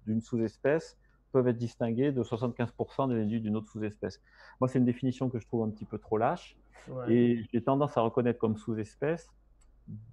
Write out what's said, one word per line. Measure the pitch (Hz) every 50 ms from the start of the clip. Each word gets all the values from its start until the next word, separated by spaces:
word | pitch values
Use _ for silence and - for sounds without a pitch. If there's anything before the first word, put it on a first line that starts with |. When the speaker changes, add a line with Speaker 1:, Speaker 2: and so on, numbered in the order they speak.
| -
Speaker 1:
d'une | 110 110 113
sous-espèce | - - 123 113 113 107 - _ - 135 147 165 160 - - _ _ _ _ _ _ _
peuvent | - 131 123
être | 123 117
distingués | 117 117 117 - - 123 117 113 117 135 147
de | 135 127 110
soixante-quinze | - 120 110 127 123 117 - 120 -
pour | - - - - -
cent | - 135
des | 131 120
individus | 113 107 104 113 117
d'une | 113 107 107
autre | 110 107 -
sous-espèce. | - 110 107 104 101 - - 95 - - _ _ _ - - - - -
Moi, | 127
c'est | 127 - 135
une | 123
définition | 123 120 - - 127 123 - 131 127
que | 117 113
je | -
trouve | - - 117 113
un | 107
petit | 104 - 104
peu | - 107
trop | 104 - - 110
lâche. | 107 117 135 170 175 - - - - _ _ - - -
Speaker 2:
Ouais. | - 131 127 123 117
Speaker 1:
Et | 113 120 120 120 120 117 110 -
j'ai | - 117 113
tendance | - 135 139 147 139 -
à | 123
reconnaître | 113 117 - 131 120 120 117
comme | - - 110 107
sous-espèces | 107 - - 113 110 107 - - - 143 147 165 165 - - _ _ _ _ _ _ - - - - - - 107 107 110 -